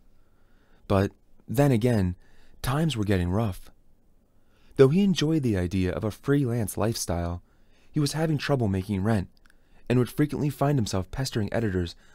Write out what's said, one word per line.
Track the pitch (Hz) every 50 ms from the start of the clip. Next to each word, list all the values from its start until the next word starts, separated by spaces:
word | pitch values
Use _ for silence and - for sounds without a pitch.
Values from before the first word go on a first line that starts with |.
| - - - - - _ _ _ _ _ - - _ _ _ _ -
But | - 104 95 101 101 - _ _ - - - -
then | - 110 139 143 143
again, | 127 107 117 123 117 104 92 90 92 - - - - - - - - - -
times | 127 131 151 165 160 120
were | 110 101
getting | 101 101 90 87 87
rough. | 92 107 117 101 90 - - - - _ _ - - _ _ _ _ _ _ _ _ _ _ _ _ _ - - -
Though | 131 135 131
he | 160 190 208
enjoyed | 196 170 - 147 156 160 156 131
the | 117 101
idea | 90 90 87 98 92 90 90
of | - 80 107
a | 104
freelance | - - - 135 143 147 139 117 117 120 104 90 -
lifestyle, | - 98 117 110 - - - 85 85 85 85 87 87 - _ _ _ _ _ _ _ - -
he | - 151
was | 143 143 -
having | 151 165 160 151
trouble | 135 - - 143 127 117
making | 98 95 95 92 - 104 92
rent, | 95 113 113 98 - - _ _ _ _ - - _ _ - - - -
and | 120
would | 123 120 -
frequently | - - 147 143 - 120 143 147
find | - - 139 143 147
himself | 131 104 - - 95 92 -
pestering | - - 135 - - 117 101 -
editors | - 117 117 104 90 92 87 85 - - - -